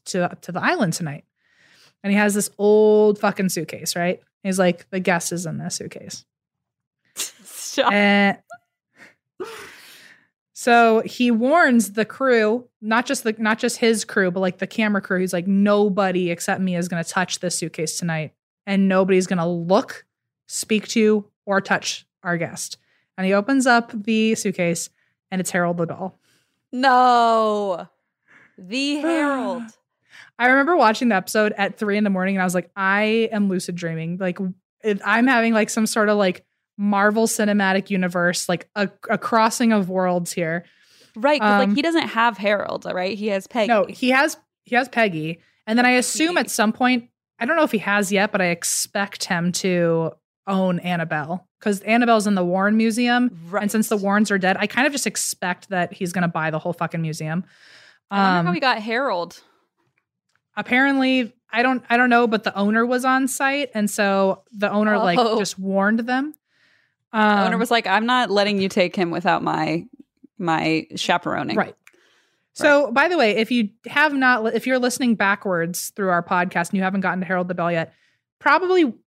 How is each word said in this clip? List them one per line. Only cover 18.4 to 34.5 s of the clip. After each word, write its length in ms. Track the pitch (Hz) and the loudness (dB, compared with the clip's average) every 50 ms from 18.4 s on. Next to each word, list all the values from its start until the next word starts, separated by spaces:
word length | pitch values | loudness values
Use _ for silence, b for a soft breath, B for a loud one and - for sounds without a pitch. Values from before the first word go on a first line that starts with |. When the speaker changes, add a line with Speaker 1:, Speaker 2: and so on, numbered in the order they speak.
| _ _ _ _ - | _ _ _ _ -8
Speaker 1:
and 220 | 202 196 196 196 190 | -2 0 2 2 4
nobody's 380 | 185 185 196 190 190 185 185 | 4 2 2 4 4 2 2
gonna 220 | 180 196 175 165 175 | 0 -2 -2 -2 -2
look, 560 | 175 170 170 165 208 262 262 - - - - _ _ _ _ _ _ _ _ | -4 -4 0 2 2 2 2 0 -10 -20 -20 _ _ _ _ _ _ _ _
speak 420 | - - - - - 220 208 208 - | -12 -10 -10 -4 -2 -2 -2 -2 -2
to, 380 | - 240 214 214 214 208 202 _ _ _ - | 0 2 4 4 4 2 0 _ _ _ -6
or 140 | - 196 190 | -2 -2 -2
touch 460 | 190 - 196 165 - - - - - _ _ _ - | 0 0 -2 -2 -2 -6 -10 -10 -14 _ _ _ -6
our 140 | 180 175 | -6 -4
guest." 400 | 165 165 135 110 - - - - _ _ _ _ _ _ _ _ | -4 -4 -6 -8 -10 -12 -12 -14 _ _ _ _ _ _ _ _
And 100 | - 185 | -4 -2
he 60 | 185 196 | 2 2
opens 340 | 202 202 233 277 277 247 | 2 2 2 2 2 4
up 260 | 262 240 233 233 - - | 4 4 4 2 0 -8
the 400 | 214 202 226 220 220 220 220 220 | -10 -4 0 0 2 2 2 0
suitcase, 540 | 220 - 202 175 - 180 170 170 165 - - _ _ _ _ _ _ _ - | 0 -2 -4 -2 -2 -2 -2 -2 -4 -6 -12 _ _ _ _ _ _ _ -10
and 100 | 190 185 | -6 -6
it's 100 | 180 - | -6 -2
Harold 260 | - 180 175 175 175 | -2 -2 0 0 -2
the 100 | 175 165 | -2 -4
doll. 320 | 165 151 - 185 185 - _ _ _ _ _ _ _ _ _ _ _ - | -6 -6 -8 -10 -12 -12 _ _ _ _ _ _ _ _ _ _ _ -6
Speaker 2:
No. 1160 | 247 262 269 254 247 254 254 247 240 233 233 226 220 220 214 214 208 208 196 180 165 180 - _ _ _ _ _ _ b b b b b b b - | 0 2 4 4 6 6 6 4 4 4 4 4 2 2 0 0 -2 -2 -4 -6 -6 -8 -14 _ _ _ _ _ _ b b b b b b b -20
The 380 | 190 180 214 262 277 285 285 | -16 -8 -6 -4 -2 -2 -2
Speaker 1:
<sighs> 40 | 294 | -2
Speaker 2:
Harold. 640 | 285 330 330 320 294 285 277 262 254 - - 240 233 220 - _ _ _ _ _ B B B B B B B - | -2 -2 -2 0 0 -2 -2 -4 -4 -6 -6 -8 -10 -14 -18 _ _ _ _ _ B B B B B B B 0
Speaker 1:
I 80 | 233 | 2
remember 300 | 247 262 269 277 302 359 | 4 4 4 4 2 4
watching 320 | 339 247 214 220 - 269 240 | 4 4 4 2 2 0 0
the 40 | 208 | 0
episode 380 | 185 - - - 220 214 208 214 - | 0 0 0 0 0 0 0 0 -2
at 200 | 196 196 196 - | -4 -4 -4 -6
three 180 | 220 208 202 | -4 -2 0
in 80 | 208 214 | 0 0
the 60 | 202 | 0
morning, 260 | 196 185 185 190 196 | 0 0 -2 -2 0
and 60 | 190 185 | 0 0
I 20 | |
was 100 | 185 175 | 0 0
like, 160 | 180 175 - - | -2 -4 -4 -8
"I 520 | 202 190 190 196 202 214 214 220 226 226 220 220 | -4 0 0 2 2 2 2 2 0 0 0 -2
am 160 | 208 208 196 | -2 0 0
lucid 260 | 185 185 - - 175 | 0 -2 -4 -6 -10
dreaming." 420 | 175 175 165 160 160 160 165 175 180 | -8 -8 -8 -8 -6 -8 -8 -6 -4
Like, 200 | 190 185 180 - 196 180 | -4 -4 -4 -4 -6 -6